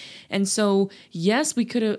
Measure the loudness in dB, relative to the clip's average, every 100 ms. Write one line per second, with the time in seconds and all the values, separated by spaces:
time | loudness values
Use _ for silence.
0 | -18 -20 -6 -2 -2 2 2 2 0 -4
1 | -14 -2 2 2 0 -2 -2 0 0